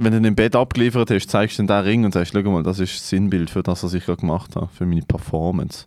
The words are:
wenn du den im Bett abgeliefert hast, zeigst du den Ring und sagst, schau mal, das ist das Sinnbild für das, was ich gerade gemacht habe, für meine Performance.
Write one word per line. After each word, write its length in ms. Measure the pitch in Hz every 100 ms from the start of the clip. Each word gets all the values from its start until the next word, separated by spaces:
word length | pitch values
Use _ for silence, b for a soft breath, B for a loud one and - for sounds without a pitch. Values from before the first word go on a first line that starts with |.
wenn 80 | 113
du 60 | 110
den 60 | 110
im 100 | 104
Bett 200 | 110 120
abgeliefert 540 | 127 123 120 120 113
hast, 160 | 98 -
zeigst 300 | 107 107 -
du 40 |
den 160 | 104 101
Ring 200 | 98 117 107
und 80 |
sagst, 200 | 92 87
schau 80 | 101
mal, 180 | 101 90
das 160 | 80 95
ist 160 | 90 -
das 140 | -
Sinnbild 400 | 95 101 92 82
für 140 | 98
das, 200 | 90 87
was 100 | 87
ich 120 | 87 -
gerade 140 | 87
gemacht 340 | 90 82 - 85
habe, 140 | 85
für 120 | - 90
meine 160 | 85
Performance. 840 | - - - 80 82 92 - -